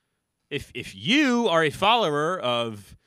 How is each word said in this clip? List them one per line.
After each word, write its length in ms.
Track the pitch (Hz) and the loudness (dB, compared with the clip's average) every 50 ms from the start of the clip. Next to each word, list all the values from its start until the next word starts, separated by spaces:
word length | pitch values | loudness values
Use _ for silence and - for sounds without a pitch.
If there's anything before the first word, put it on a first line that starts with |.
| _ _ _ _ _ _ _ _ _ - | _ _ _ _ _ _ _ _ _ -10
If, 220 | 147 139 - - - | -10 -10 -10 -10 -12
if 200 | 120 107 - - | -12 -12 -12 -12
you 520 | 95 104 151 233 294 302 262 240 240 240 202 | -8 -2 0 2 2 4 4 2 2 2 2
are 140 | 170 165 160 | 2 2 2
a 80 | 147 | 2
follower 680 | - - - 208 233 240 208 160 147 147 151 165 185 175 | 0 2 2 2 4 4 2 0 0 0 -2 -2 -4 -4
of, 560 | 110 123 120 120 117 113 110 104 98 - - - _ | -2 -2 -2 -2 -2 -4 -6 -12 -16 -20 -20 -20 _